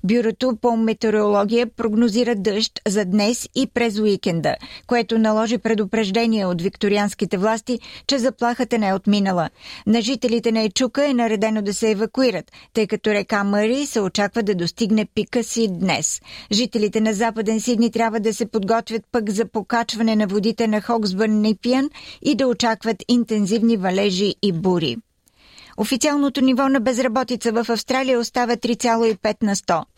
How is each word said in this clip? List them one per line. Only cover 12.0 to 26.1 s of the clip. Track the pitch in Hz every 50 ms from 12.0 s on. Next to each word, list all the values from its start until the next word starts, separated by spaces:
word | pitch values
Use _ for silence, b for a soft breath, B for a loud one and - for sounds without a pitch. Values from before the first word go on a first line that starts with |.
| 220 220 _ - 262 254 190 170 - _ B B B B _
тъй | - 220 190
като | 220 208 _ 220
река | 214 208 196 _ - 202 202
Мъри | 202 202 208 214 220 247 277 294
се | 277 - 233
очаква | 202 185 - - 202 196 _ 233 220
да | 196 208
достигне | 180 170 165 - - 233 190 220 214 214 - _
пика | - 208 - - 240 226
си | - - 226 226 208
днес. | 185 165 180 185 156 120 156 - - - B B B B B B
Жителите | 208 202 254 - - - 208 208 - 220
на | 220 220 220
Западен | 190 233 226 220 220 226 202 220 220
Сидни | 208 - 240 208 233 233
трябва | - 226 233 226 208 226
да | 202 226 208
се | - 240
подготвят | 190 - 220 190 185 226 226 226 - 220 226 - _
пък | - 247 214 202
за | 202 196 226
покачване | 226 _ 220 196 _ - 233 233 - - 208 226 226 220
на | 214 214 185
водите | 190 214 190 226 220 - 233 220
на | 214 214
Хоксбърн | 202 - 233 226 214 202 185 185 220 214 214 214
Нипиан | 208 214 220 - - 240 247 262 269 302 B B B B B B
и | B - 294
да | 208 269 254
очакват | 240 - - 240 226 214 - 226 220 - - -
интензивни | 240 240 226 - 226 214 202 180 214 233 202 226 233 202
валежи | 180 190 180 190 202 208 185 180 202 202 175 _
и | - 202
бури. | 180 165 165 190 180 175 165 139 117 - - _ _ _ _ B B B B B B B B B B B
Официалното | 214 - 269 240 - 302